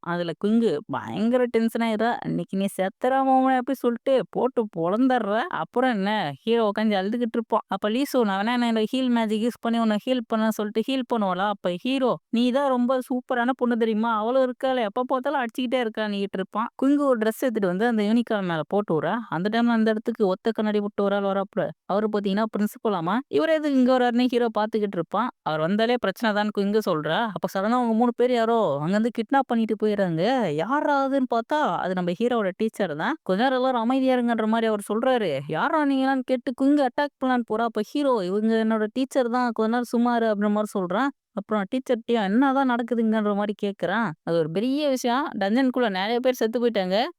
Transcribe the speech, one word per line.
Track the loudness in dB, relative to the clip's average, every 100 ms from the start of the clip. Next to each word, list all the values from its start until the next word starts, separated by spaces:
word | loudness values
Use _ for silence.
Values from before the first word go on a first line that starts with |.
அதுல | -4 -4 -4 -4
குங்கு | 0 2 2 0 -4
பயங்கர | -8 -6 -4 0 2 2
டென்ஷன் | 2 0 0
ஆயிடுறா. | -2 0 -2 -2
"இன்னைக்கு | -4 -4 -4 -2
நீ | -2
செத்துறா | -2 -4 -2 0 2
மாமா" | 4 4 4
அப்படி | 2 0 0
சொல்லிட்டு | 0 0 2 2 2
போட்டு | -2 0 0 -2
பொழந்துடுறா. | -2 -2 2 2 2 0 -2 -2
அப்புறம் | -6 -4 0 0
என்ன, | 0 0 0 -2 -4
ஹீரோ | 0 2 2
உட்காந்து | 2 0 2
அழுதுகிட்டு | 0 -2 -2 -4
இருப்பான். | -2 -2 -2
அப்ப | -4 -2
லீசு, | 0 0 2
"நான் | 2 0
வேணா | 0 0
என்னோட | 0 0 0
ஹீல் | 0 0
மேஜிக் | 0 0 0
யூஸ் | -2 -4
பண்ணி | -4 0
உன்னை | 0 0
ஹீல் | -2 -4 -2
பண்ண" | 0 0
சொல்லிட்டு | -2 -4 -2
ஹீல் | -2 -2 -2
பண்ணுவாளா. | -2 0 0 -2
அப்ப | -2 -4 -4
ஹீரோ, | -2 0 0 -2 _
"நீ | 0 2
தான் | 2 2
ரொம்ப | 2 2 0
சூப்பரான | -2 -6 -2 -2 0 0
பொண்ணு | 0 0
தெரியுமா, | 0 0 0 0
அவளும் | 0 2 0
இருக்காளே, | 0 -2 0
எப்ப | 0 -2 -2
பார்த்தாலும் | -2 0 -2
அடிச்சுக்கிட்டே | -2 -4 -2 0
இருக்கான்னுகிட்டு" | -2 -2 -4 -2 -4 -4
இருப்பான். | -6 -4 -6 0
குங்கு | 2 4 4
ஒரு | 2
டிரெஸ் | 2 0
எடுத்துட்டு | -2 0 -2
வந்து | 0 0
அந்த | 0
யூனிகார்ன் | 2 2 0 -2 -2
மேல | -4 -2
போட்டு | -2 0
விடுறா. | 0 0 -4 -4
அந்த | -4 -2
டைம்ல | 0 2
அந்த | 2 2
இடத்துக்கு | 0 -2 0 0
ஒத்த | 0 -2
கண்ணாடி | -2 0 0
போட்டு | -2 -2
ஒரு | 0 0
ஆள் | 0
வராப்புல. | -2 -2 -4 -4 -6 _
அவரு | -2 0
பாத்தீங்கன்னா | -2 0 0 -2
பிரின்சிபல் | -2 -4 -2 -4 -2
ஆமா. | -2 -2 -2
இவரு | -2 2
எதுக்கு | 0 2 2
இங்க | 4
வராருன்னு | 4 2 2 0
ஹீரோ | 2 0
பாத்துக்கிட்டு | -2 -2 -2 -2 -4
இருப்பான். | -4 -2 -4 -6
அவர் | -6 -2
வந்தாலே | 0 0 0 0
பிரச்சனை | -2 -2 -2
தான் | 0 -2
குங்கு | -2 0 0
சொல்றா. | 0 -2 0 -2 -2
அப்ப | -4 -4
சடனா | -2 0 0
அவங்க | 0
மூணு | 2 0 2
பேர் | 0
யாரோ | 2 2 2 2
அங்கிருந்து | 0 0 0 0
கிட்னாப் | -4 0 0 2
பண்ணிட்டு | 0 0 0
போயிடுறாங்க. | 0 0 0 2 0 2 0 -2
யாரா | -2 0 0 0
அதுன்னு | 2 0 0
பார்த்தா | -2 0 0 0 0
அது | -2
நம்ம | -2 -2
ஹீரோவோட | 0 0 0 -2 -2
டீச்சர் | -4 -2 -4 -2
தான். | -4 -4
"கொஞ்ச | -2 0
நேரம் | 2 2
எல்லாரும் | 0 0
அமைதியா | 0 2 2
இருங்கன்ற" | 2 2 0 2
மாதிரி | 2 0
அவர் | -2 -2
சொல்றாரு. | -2 2 2 0 -2 -4
"யாரா | -2 0 0 2
நீங்களான்னு?" | 0 0 0 -2
கேட்டு | -2 -2
குங்கு | 0 2 4
அட்டாக் | 2 0 -4 _
பண்ணலான்னு | -2 0 0
போறா. | -2 -2
அப்ப | -2 -4
ஹீரோ, | -2 2 2 0
"இவங்க | 0 2 2
என்னோட | 2 0 -2
டீச்சர் | -2 -2 0 0
தான், | 0 -2
கொஞ்ச | 0 0
நேரம் | 0 0
சும்மா | 0 2
இரு" | 2 0
அப்படின்ற | 0 0
மாதிரி | 0 -2
சொல்றான். | -4 -2 -2 -2 -4 _ -12
அப்புறம் | -4 -2 -2
டீச்சர்கிட்டயும் | -4 -2 -4 0 0 2
என்னதான் | 2 4 2 2
நடக்குதுங்கன்ற | 0 -2 0 2 2 0
மாதிரி | 0 -2 -2
கேக்குறான். | -4 -4 -2 0 -2 -4
அது | -2 0
ஒரு | 0
பெரிய | 0 0 0 0
விஷயம். | 0 0 0 -2 -2
டஞ்சனுக்குள்ள | 0 2 2 2 0
நிறைய | 0 -2 0
பேர் | 0 0
செத்து | -2 0
போயிட்டாங்க | 0 0 0 0 -2